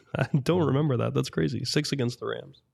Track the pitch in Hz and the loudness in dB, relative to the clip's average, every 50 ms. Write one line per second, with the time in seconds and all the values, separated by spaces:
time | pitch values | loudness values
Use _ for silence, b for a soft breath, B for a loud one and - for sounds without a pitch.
0 | - _ - - - - - 143 123 - 165 180 165 139 131 139 156 151 131 117 | -14 _ -2 -2 0 2 2 0 2 2 2 4 4 4 2 2 2 2 2 2
1 | 113 117 127 135 131 - - 165 165 151 135 - 127 123 - 151 151 - - 139 | 0 0 0 0 -2 -2 0 0 0 0 0 -2 -4 -2 -2 -2 0 0 -2 -2
2 | 123 120 123 - 113 113 110 117 - - 135 - _ _ | -2 -2 -4 -4 -6 -6 -6 -6 -8 -14 -20 -20 _ _